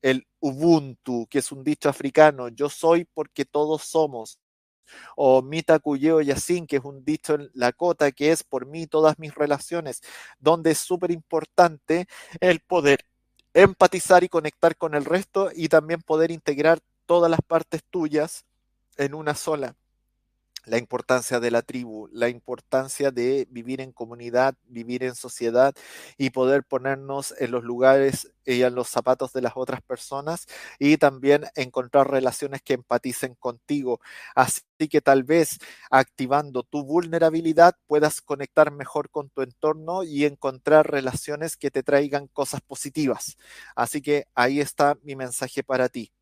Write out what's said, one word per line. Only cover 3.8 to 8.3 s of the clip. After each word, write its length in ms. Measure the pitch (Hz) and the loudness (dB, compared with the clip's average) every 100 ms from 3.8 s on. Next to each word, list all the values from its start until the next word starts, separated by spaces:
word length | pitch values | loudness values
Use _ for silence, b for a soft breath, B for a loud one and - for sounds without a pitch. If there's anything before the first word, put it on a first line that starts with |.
somos". 560 | - 160 156 123 110 - _ _ _ _ B B B - | -2 -2 -2 -4 -16 -20 _ _ _ _ B B B 0
O 240 | 139 131 | 4 4
Mita 380 | 127 160 - 156 | 2 -8 2 2
Kuye 340 | 151 139 151 | 2 0 2
Oyasin, 540 | 160 143 135 - 175 160 | 2 2 -4 -2 -4 -2
que 100 | 139 | -4
es 80 | 135 | -4
un 200 | 139 131 | -10 -6
dicho 300 | 156 - 151 | -6 -2 -4
en 140 | 143 | -4
Lakota, 580 | 131 123 - 175 165 143 | -2 -2 0 -4 0 -2
que 180 | - 147 | 0 0